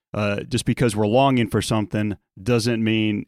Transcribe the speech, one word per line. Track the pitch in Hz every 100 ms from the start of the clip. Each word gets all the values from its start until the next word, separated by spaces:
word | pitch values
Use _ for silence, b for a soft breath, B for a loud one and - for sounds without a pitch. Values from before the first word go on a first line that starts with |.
| _
uh, | 104 104 101
just | - 120 -
because | - 123
we're | 104 104
longing | 123 139 127 110
for | 107
something | - 110 104 107 104 101 _ -
doesn't | 98 120 110 113
mean | 110 110 107 104